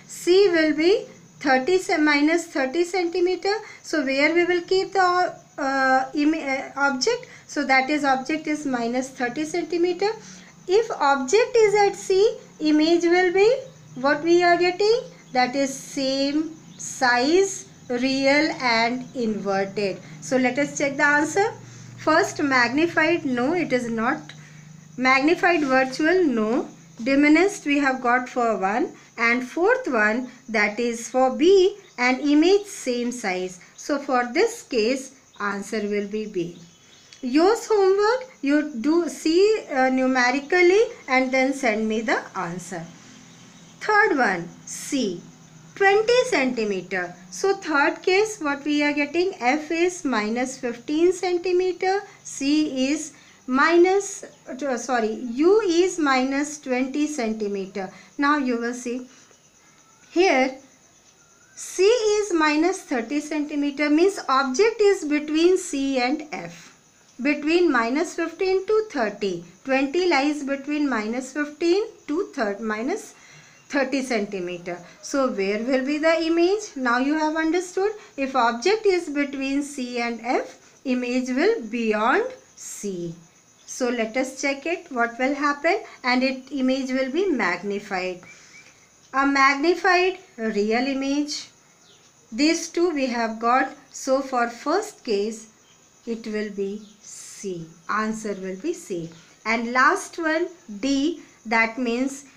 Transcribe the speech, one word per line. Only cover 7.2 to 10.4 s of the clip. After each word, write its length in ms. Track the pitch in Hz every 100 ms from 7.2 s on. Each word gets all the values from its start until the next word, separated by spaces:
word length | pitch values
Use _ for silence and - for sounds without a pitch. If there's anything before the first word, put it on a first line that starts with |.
| - - -
So 180 | 311
that 260 | 269 262 262
is, 140 | 302
object 420 | 277 254 254 311 311
is 180 | 302
minus 460 | 277 247 233 254 262
thirty 340 | - 240 269
centimeter. 640 | 311 349 311 349 349 339 403 440 - -